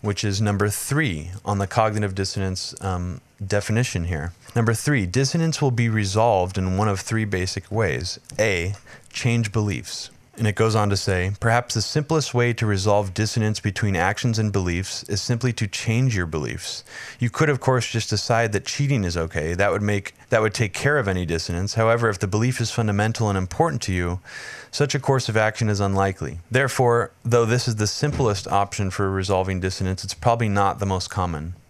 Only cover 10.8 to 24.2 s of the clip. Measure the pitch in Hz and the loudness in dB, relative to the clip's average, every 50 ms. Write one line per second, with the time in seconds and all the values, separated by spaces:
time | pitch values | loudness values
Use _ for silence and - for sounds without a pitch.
10.8 | 104 101 98 98 - - 95 90 90 95 104 - - 117 113 120 120 - - 113 | 2 2 2 0 0 0 0 0 0 0 -2 0 2 2 2 2 2 0 -2 -2
11.8 | 107 - - 151 147 - 160 160 139 - - 123 120 120 120 - 113 107 104 95 | -2 0 -2 -2 0 2 0 0 0 0 0 2 2 2 2 0 0 0 2 2
12.8 | 92 107 101 104 104 95 90 - 107 107 - 120 110 107 107 - - 107 95 - | 4 4 4 4 2 0 -2 -2 -2 0 0 0 0 0 0 0 -2 -4 -2 0
13.8 | - 104 98 90 87 92 107 - - 123 113 107 110 107 98 101 92 87 87 87 | 0 0 2 2 2 2 2 2 0 0 2 2 0 2 2 2 2 2 0 0
14.8 | 95 - - - - - 101 98 - - 123 117 123 127 113 - 113 101 - - | -2 -4 -6 -10 -6 -4 -4 -4 -2 -2 -2 0 0 -2 0 0 -4 -4 -4 -4
15.8 | - - 110 117 131 131 113 98 90 80 78 80 71 58 57 85 - - - - | -2 0 2 2 2 2 2 0 -2 -2 -2 -4 -4 -4 -6 -6 -8 -10 -10 -10
16.8 | - - - - - - - - 120 117 - - 160 147 143 123 - - 127 123 | -12 -16 -16 -16 -16 -16 -6 -4 -4 -2 0 2 2 2 2 2 2 2 2 2
17.8 | 113 - - 117 107 - - 104 - - 117 113 117 113 104 98 - - - - | 2 0 -2 -4 -2 0 -2 -2 0 2 2 2 2 2 0 -2 -2 -2 -4 -2
18.8 | 143 139 143 123 98 90 82 85 82 82 - 85 76 80 87 87 98 101 98 104 | 0 2 2 2 2 0 0 -2 -2 -2 -2 -4 -2 -2 0 2 2 2 2 2
19.8 | 104 104 104 101 95 - - _ - _ - 113 107 110 - - 120 101 - - | 0 0 0 0 -2 -6 -16 _ -4 _ 2 2 2 2 0 0 -2 -2 -2 -2
20.8 | - 139 147 147 117 98 95 92 90 82 82 80 - - 85 87 92 98 - 113 | 0 2 2 2 2 0 0 0 0 0 -2 -2 -2 -2 -4 -2 -2 -2 0 2
21.8 | 113 113 117 120 117 113 104 92 - 98 92 107 113 123 127 - 120 107 - - | 4 4 4 4 2 0 0 0 -2 0 0 2 2 2 0 0 -2 -2 0 0
22.8 | 113 107 101 101 104 110 113 - 117 104 98 95 92 90 - - 160 165 147 123 | 0 2 2 2 2 0 0 0 0 0 2 0 -2 -2 0 0 0 0 0 -4
23.8 | - - 92 90 87 87 87 92 | -4 -2 -2 -2 0 -2 -2 -4